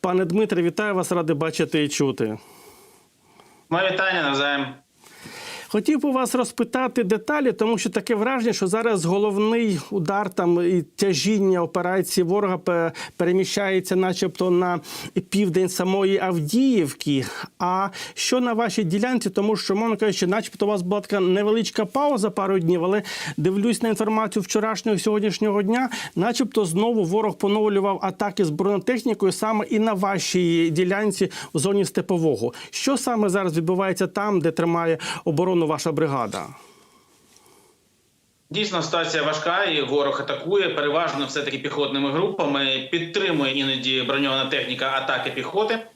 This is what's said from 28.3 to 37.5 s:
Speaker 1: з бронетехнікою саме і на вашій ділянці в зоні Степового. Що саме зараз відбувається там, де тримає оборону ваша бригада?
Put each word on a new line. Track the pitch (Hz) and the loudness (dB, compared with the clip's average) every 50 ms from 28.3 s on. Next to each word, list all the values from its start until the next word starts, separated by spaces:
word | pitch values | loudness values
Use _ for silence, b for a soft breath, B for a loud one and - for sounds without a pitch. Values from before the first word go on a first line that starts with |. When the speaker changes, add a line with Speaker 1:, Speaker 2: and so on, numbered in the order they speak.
| - - 196 | 0 0 0
Speaker 1:
з | 160 | 0
бронетехнікою | 151 160 190 196 208 196 185 - 254 233 - 254 214 208 202 190 | 0 0 0 0 0 0 0 0 -2 0 0 -2 0 2 2 0
саме | 185 - - 214 220 208 208 | 2 0 -2 0 0 0 0
і | - 233 214 | 0 0 2
на | 220 226 214 | 2 2 2
вашій | 185 196 196 202 185 - - - 185 180 170 170 165 165 165 | 0 0 0 0 -2 -2 0 0 2 2 4 4 4 2 2
ділянці | 160 156 180 180 196 196 214 208 196 - 190 - B B B B B | 2 2 2 2 2 0 0 0 0 0 -2 -2 B B B B B
в | 165 | 0
зоні | 135 190 202 202 190 | 0 2 2 2 0
Степового. | 185 - 196 180 - 196 170 160 160 135 98 113 120 B B B B | 2 0 -2 0 0 0 2 2 2 2 0 -2 -4 B B B B
Що | B - - 262 277 | B -4 0 0 0
саме | 262 - 262 240 220 208 202 | 0 0 0 0 2 2 2
зараз | 175 202 196 180 156 | 2 2 0 0 0
відбувається | 165 165 165 185 180 196 190 185 185 190 | 0 0 0 0 0 0 0 0 0 -2
там, | 185 - 208 202 208 208 180 | -2 0 -2 0 2 0 2
де | 151 165 | 2 0
тримає | 160 - 175 170 170 170 170 165 165 156 B B B B B | 0 2 0 2 2 2 2 0 0 0 B B B B B
оборону | 175 156 143 180 180 185 175 | -2 0 2 2 2 2 2
ваша | 165 151 156 147 - 165 | 2 2 0 -2 -2 -2
бригада? | 156 143 156 151 139 131 117 104 98 101 80 - - B B B B B B B B B B B _ _ _ _ _ - _ - | 0 0 0 0 0 -2 -4 -4 -6 -8 -8 -10 -14 B B B B B B B B B B B _ _ _ _ _ -20 _ -20